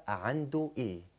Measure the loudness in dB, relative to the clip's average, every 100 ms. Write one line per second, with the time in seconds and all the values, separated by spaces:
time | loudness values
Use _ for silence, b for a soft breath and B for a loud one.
0 | -2 0 2 0 2 0 0 0 -2 -4
1 | -10